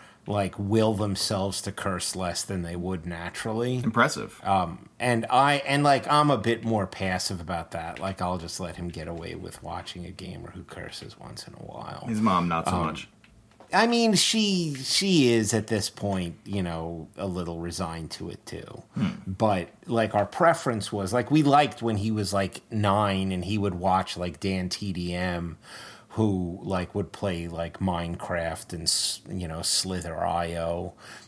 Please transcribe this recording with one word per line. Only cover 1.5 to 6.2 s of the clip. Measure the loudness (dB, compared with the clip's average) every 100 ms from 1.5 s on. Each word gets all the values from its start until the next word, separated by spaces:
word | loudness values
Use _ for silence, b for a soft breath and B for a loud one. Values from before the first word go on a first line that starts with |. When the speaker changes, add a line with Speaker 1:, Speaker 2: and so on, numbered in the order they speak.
| -4
Speaker 1:
to | -6
curse | -4 -4 -2 -4
less | -4 -4 -4
than | -4 -4
they | -4 -4
would | -4 -4 -6
naturally. | -8 -8 -6 -4 -2 0 0
Speaker 2:
Impressive. | 2 4 4 2 -8 -4
Speaker 1:
Um, | 2 2 2 -4 -14 -2
and | 2 2 4
I, | 6 6 4 2
and, | 4
like, | 6 4 4
I'm | 4